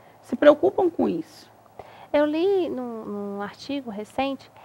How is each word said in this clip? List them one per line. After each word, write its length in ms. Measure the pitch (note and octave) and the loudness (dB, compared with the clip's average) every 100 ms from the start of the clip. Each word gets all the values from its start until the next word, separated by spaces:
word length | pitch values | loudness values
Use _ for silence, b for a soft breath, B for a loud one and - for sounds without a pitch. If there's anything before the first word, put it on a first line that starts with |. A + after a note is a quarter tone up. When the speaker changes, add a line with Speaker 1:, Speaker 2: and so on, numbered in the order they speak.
| b b | b b
Speaker 1:
se 140 | - A#3+ | -10 6
preocupam 540 | D4 D4+ F4+ - F#4 | 6 6 2 2 0
com 200 | E4 A3+ | 2 -2
isso. 420 | F3 - - - - _ - B B B | -2 -8 -20 -20 -20 _ -20 B B B
Speaker 2:
Eu 120 | D4 D4+ | 0 2
li 440 | D#4 F#4+ G4 E4+ | 2 2 2 0
num, 340 | B3 B3 A3+ | -4 -8 -10
num 380 | A3 G#3 G3+ G3+ | -8 -8 -8 -8
artigo 500 | G3+ - - C#4 A#3+ | -10 -12 -8 -8 -6
recente 580 | G3+ G#3+ - C4+ C4+ - B | -10 -8 -4 -4 -6 -12 B